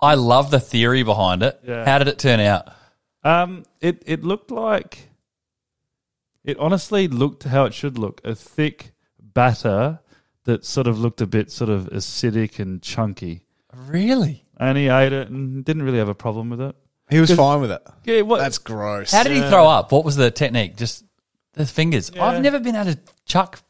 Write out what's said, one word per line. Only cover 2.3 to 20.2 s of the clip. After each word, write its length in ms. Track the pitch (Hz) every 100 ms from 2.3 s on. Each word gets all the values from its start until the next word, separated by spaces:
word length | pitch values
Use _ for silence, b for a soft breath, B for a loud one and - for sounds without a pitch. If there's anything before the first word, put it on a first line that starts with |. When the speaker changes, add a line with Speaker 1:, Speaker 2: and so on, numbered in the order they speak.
| 117
Speaker 1:
out? 280 | 104 95 - b b b _ _
Speaker 2:
Um, 420 | 147 170 180 185 - _
it, 220 | 170 170 -
it 180 | 156
looked 260 | 160 208 -
like, 580 | 226 226 208 - - - _ _ _ _ _ _ _ _ _ _ _ _ _
it 140 | - 139
honestly 500 | 151 185 - 208 185
looked 360 | 123 139 -
how 200 | 135 135
it 100 | 127
should 240 | - 143 123
look, 220 | 104 -
a 100 | -
thick 580 | 110 - - 151 - - _ _ _
batter 800 | 110 123 123 110 113 101 135 160 _ _ _ _
that 200 | - 117
sort 220 | - - 123
of 120 | 110
looked 220 | 117 -
a 60 | 107
bit 240 | 110 107
sort 200 | - 113
of 160 | 101 92
acidic 680 | 101 - - 123 110 110 -
and 240 | 95 92
chunky. 600 | - - 110 98 90 85 _ _ _
Speaker 1:
Really? 680 | 123 131 165 214 262 165 135 _ -
Speaker 2:
And 200 | 127 139
he 100 | 139
ate 240 | 127 135
it 160 | 135 131
and 360 | 131 135 135
didn't 180 | 131 160
really 160 | 131 123
have 100 | 104
a 60 |
problem 360 | 101 117 110 113
with 100 | 120
it. 140 | 135 - _ _ -
Speaker 3:
He 100 | 156
was 100 | 160
Speaker 2:
'Cause 60 | 170
Speaker 3:
fine 240 | 139 147
with 100 | 123
it. 120 | 87 - _
Speaker 2:
Yeah, 180 | - 226
what 160 | 214 226
Speaker 3:
That's 180 | 139 -
gross. 540 | - 110 104 104 95
Speaker 1:
How 100 | 208
did 100 | 240
he 60 | 262
Speaker 2:
Yeah. 120 | -
Speaker 1:
throw 180 | 196 160
up? 240 | 139 -
What 120 | 143
was 120 | 160
the 140 | 139